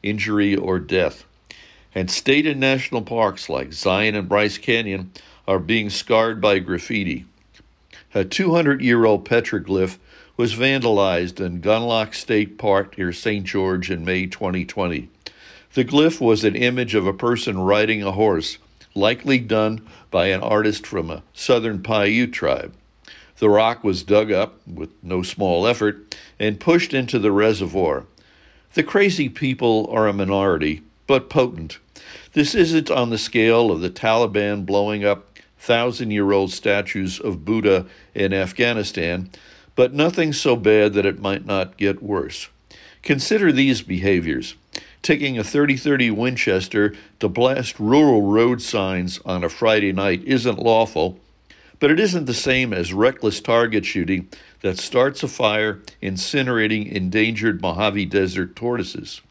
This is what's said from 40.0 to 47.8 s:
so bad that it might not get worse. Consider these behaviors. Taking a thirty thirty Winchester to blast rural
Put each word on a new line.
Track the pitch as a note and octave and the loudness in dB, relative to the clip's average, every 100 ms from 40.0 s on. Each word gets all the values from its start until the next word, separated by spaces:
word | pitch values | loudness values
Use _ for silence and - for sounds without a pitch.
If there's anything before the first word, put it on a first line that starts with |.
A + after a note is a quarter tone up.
| D#3+ F3 D#3+ | 0 0 -2
so | C3+ - A#2+ | 0 0 2
bad | G#2 G#2+ G#2 | 4 6 4
that | G#2 G2 | 2 0
it | F#2+ | -2
might | G2+ G2 F#2+ | -4 -4 -4
not | G2 F#2 - | -4 -4 -2
get | G2 G2 | -2 -2
worse. | G#2+ F#2+ C2+ - - _ _ - - - | -4 -6 -6 -10 -16 _ _ -20 -20 -16
Consider | - C#3 - G#3+ F#3+ | -4 -2 0 2 2
these | C3 C#3 A#2 | 4 2 0
behaviors. | - F2+ F#2+ F2+ E2 C2 B1+ - _ - - _ | -4 -2 0 0 0 -6 -8 -16 _ -16 -16 _
Taking | - D3+ C#3+ B2 | -2 -2 -2 -4
a | |
thirty | G#2 C#3+ C#3+ C3+ | -2 0 2 0
thirty | D3+ C#3 A#2+ | 0 2 2
Winchester | G#2+ B2 B2 - F#2 F#2+ G#2+ G#2 G#2 - _ | 0 -2 -2 0 0 0 0 0 -2 -20 _
to | G#2 | -4
blast | G2 B2+ C3+ B2+ | 2 2 2 -4
rural | - | -4